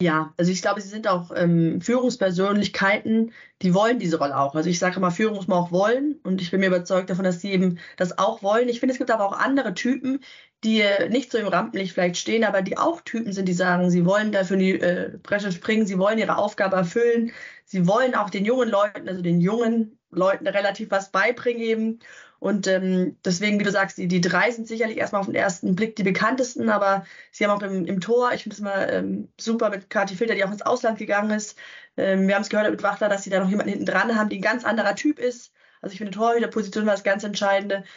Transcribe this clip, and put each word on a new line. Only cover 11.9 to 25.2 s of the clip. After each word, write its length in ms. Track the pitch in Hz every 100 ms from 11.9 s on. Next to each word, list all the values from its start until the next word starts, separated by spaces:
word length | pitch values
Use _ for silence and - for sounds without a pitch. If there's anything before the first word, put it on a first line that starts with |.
vielleicht 220 | - 180 180
stehen, 280 | - 220
aber 180 | 220 196
die 160 | 190 -
auch 220 | 320 330
Typen 320 | - 226 226
sind, 160 | 196 185
die 60 |
sagen, 360 | 180 185 180 180
sie 160 | 175 175
wollen 240 | 202 214
dafür 240 | 208 185
in 60 | 196
die, 200 | 190 190
äh, 380 | 175 180 185 -
Bresche 300 | - 202 202
springen, 340 | 175 - 220
sie 140 | 208 190
wollen 200 | 196 220
ihre 200 | 202 -
Aufgabe 380 | 208 - 196 190
erfüllen, 560 | 175 233 240 233 233 - - -
sie 240 | _ 190 175
wollen 260 | 214 262
auch 160 | - 202
den 140 | 196
jungen 240 | 202 254 233
Leuten, 400 | 202 208 202 170
also 120 | 185
den 200 | 175 175
jungen 580 | 175 226 226 233 220 - _
Leuten 360 | - 190 196 -
relativ 460 | 202 202 196 214
was 180 | 196 190
beibringen 500 | 190 214 240 247 233
eben. 380 | 226 220 226 226 - - - _
Und, 280 | 190 208 190
ähm, 480 | 185 190 185 185 -
deswegen, 340 | 190 175 208 208
wie 60 |
du 60 | 196
sagst, 260 | 196 190 -
die, 80 | 180
die 140 | 180
drei 320 | 180 180 208
sind 160 | 233 226
sicherlich 280 | 226 220 220
erstmal 240 | 196 202